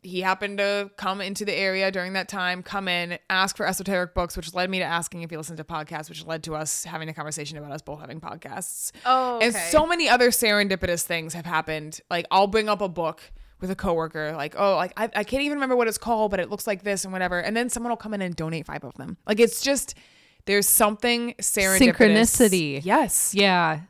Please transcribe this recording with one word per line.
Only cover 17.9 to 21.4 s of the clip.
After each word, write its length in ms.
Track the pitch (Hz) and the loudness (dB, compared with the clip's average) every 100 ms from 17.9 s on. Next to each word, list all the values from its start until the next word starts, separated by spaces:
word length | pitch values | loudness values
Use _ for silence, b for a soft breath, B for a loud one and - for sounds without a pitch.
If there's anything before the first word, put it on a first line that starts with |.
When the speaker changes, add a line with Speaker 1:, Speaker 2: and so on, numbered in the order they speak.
Speaker 1:
will 40 | 226 | -4
come 180 | 214 208 | -4 -4
in 80 | |
and 120 | 185 170 | -4 -4
donate 300 | 160 165 - | -4 -6 -8
five 180 | 147 | -12
of 120 | 127 - | -12 -14
them. 220 | 131 180 - | -12 -12 -2
Like, 120 | 214 | 4
it's 220 | 233 - | 4 4
just, 320 | 269 277 - - b b b b - | 0 0 -2 -12 b b b b 0
there's 220 | 202 202 | 2 4
something 680 | - 214 208 240 240 240 | 4 4 2 0 2 -2
serendipitous. 540 | - | -4